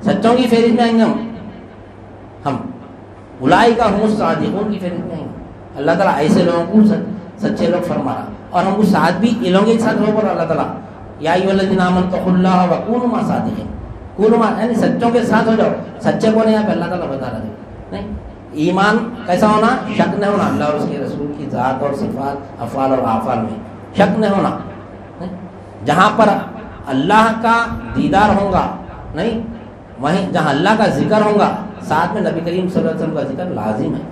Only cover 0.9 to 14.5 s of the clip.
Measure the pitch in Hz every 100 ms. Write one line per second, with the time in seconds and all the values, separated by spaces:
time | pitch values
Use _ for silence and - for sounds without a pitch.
0.9 | 226 220 - - - - - - - -
1.9 | - - - - - 143 131 - - -
2.9 | - - - - - 131 180 233 233 226
3.9 | 202 214 - 170 156 151 190 214 196 180
4.9 | - - 160 127 - - - - - 147
5.9 | 170 190 - 151 - 175 170 170 214 214
6.9 | - - - - - - - 170 180 175
7.9 | 151 135 - - - - 180 185 202 196
8.9 | 156 160 175 233 233 180 185 214 226 233
9.9 | 214 214 214 208 175 165 151 127 - -
10.9 | - - - 151 180 190 196 196 185 180
11.9 | 180 180 180 185 180 185 185 180 165 -
12.9 | 240 240 - 165 139 110 - - - -
13.9 | - - - 214 233 214